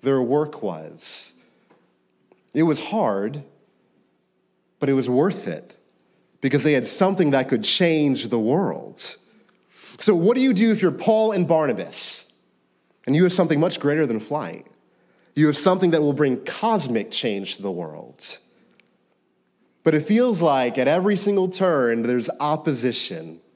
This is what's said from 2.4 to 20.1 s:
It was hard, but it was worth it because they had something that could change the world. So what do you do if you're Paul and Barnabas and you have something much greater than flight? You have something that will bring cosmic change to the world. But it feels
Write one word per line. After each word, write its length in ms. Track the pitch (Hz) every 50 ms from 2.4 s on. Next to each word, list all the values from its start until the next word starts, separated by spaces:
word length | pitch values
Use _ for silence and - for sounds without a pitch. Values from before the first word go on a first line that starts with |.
| _ _ _
It 100 | 143 165
was 140 | 165 151 143
hard, 640 | - - - 220 190 120 101 98 101 110 135 147 143 - _ _ _ _ _ _ _ _ _ _ _ _ _ _ _ _ _ _ _ _ _ _ _ _ _ _
but 120 | - 135
it 20 | 139
was 160 | 135 123 120
worth 400 | 123 127 156 202 - - - 104
it 300 | 80 - - - - _ _ _ _ _ _ _ _ _ _ _ _ _ -
because 200 | 135 135 143 -
they 120 | 156 147
had 120 | 131 120
something 440 | - - - 185 190 196 190 180 147
that 180 | 135 135 127 131
could 160 | 131 113 104
change 640 | - - - 185 170 160 156 151 143 131 117 - 104
the 100 | 120 117
world. 800 | 107 113 135 175 202 120 80 - - - - - - - - - _ _ _ _ _ _ _ _ _ _ _ _ - - - -
So 160 | - - 202
what 200 | 170 165 202 240
do 80 | 262 254
you 100 | 269 240
do 200 | 180 226 226 214
if 100 | - 185
you're 100 | 175 143
Paul 400 | - - - 214 220 220 214 214
and 160 | 185 175 139
Barnabas 800 | 165 160 156 143 117 95 90 76 - - - - - - - _ _ _ _ _ _ _ _ _ _ _ _ _ _ _ _
and 100 | - 135
you 60 | 156 180
have 100 | 180 180
something 260 | 190 180 165 160 147
much 220 | 160 180 170 -
greater 240 | - 143 143 156 156
than 160 | 127 113 110
flight? 460 | 107 - 147 151 - - - - - - _ _ _ _ _ _ _ _ _ _ _ _ _
You 120 | 143 151
have 100 | 151 147
something 360 | 147 - 190 185 185 185 175 165
that 100 | 160 151
will 100 | 147 143
bring 320 | 143 151 139 127 117 -
cosmic 680 | - - - - 226 226 202 147 127 117 110 101 -
change 460 | - - - 120 101 98 98 95 -
to 60 | - 101
the 80 | 101
world. 680 | 92 87 87 78 76 76 - 60 67 - - - - - _ _ _ _ _ _ _ _ _ _ _ _ _ _ _ _ _ _ _ _ _ _ _ _ _ _ _ _ _
But 100 | 160 156
it 80 | 151 147
feels 400 | 151